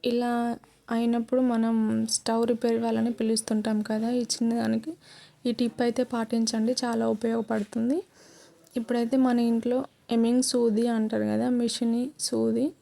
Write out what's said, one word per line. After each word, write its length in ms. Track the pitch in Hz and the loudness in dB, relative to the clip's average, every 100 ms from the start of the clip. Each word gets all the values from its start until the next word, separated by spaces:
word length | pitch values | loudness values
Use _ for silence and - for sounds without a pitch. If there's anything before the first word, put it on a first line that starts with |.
ఇలా 280 | 247 240 240 240 240 233 - _ - 226 | -2 -2 -2 -2 -2 -6 -12 _ -6 -2
అయినప్పుడు 460 | 233 233 226 254 254 | 0 0 0 2 2
మనం 240 | 226 226 226 220 220 226 - | 2 2 2 0 0 -2 -2
స్టవ్ 280 | - 226 233 | 0 0 0
రిపేర్ 260 | 233 233 226 226 | 0 0 0 0
వాళ్ళని 260 | 226 233 233 | 0 0 0
పిలుస్తుంటాం 600 | 220 220 - 220 214 214 208 | 0 0 0 -2 0 -2 -2
కదా, 220 | 214 226 247 | -2 -2 -2
ఈ 20 | 233 - | -2 -2
చిన్నదానికి 580 | 233 233 220 226 226 339 - - - _ 247 | -2 0 0 -2 -4 -14 -18 -20 -20 _ -6
ఈ 80 | 233 | -2
టిప్ 220 | 240 - 240 | -2 0 -2
అయితే 180 | 233 247 | 0 -2
పాటించండి, 640 | 233 226 233 226 226 220 247 | -2 -2 0 0 0 0 0
చాలా 240 | 247 226 226 220 | -2 0 0 0
ఉపయోగపడుతుంది. 840 | 226 226 220 220 208 233 233 311 - - - - - - - - | -2 -2 -2 -4 -4 -4 0 -2 -4 -16 -20 -20 -20 -20 -10 -8
ఇప్పుడైతే 400 | 226 240 233 262 262 | -4 -2 0 2 4
మన 120 | 240 233 | 4 2
ఇంట్లో 280 | 233 240 247 269 _ _ 233 | 2 0 -2 -4 _ _ 2
ఎమింగ్ 280 | 226 247 254 | 4 4 2
సూది 340 | 254 233 214 233 226 | 2 2 2 2 0
అంటారు 280 | 220 220 214 | 0 0 0
కదా, 160 | 214 247 247 | 0 2 2
మిషన్ 380 | 233 - 233 233 254 - - | 0 0 0 0 -2 -6 -4
సూది 380 | 226 226 226 277 - | 0 0 2 -2 -4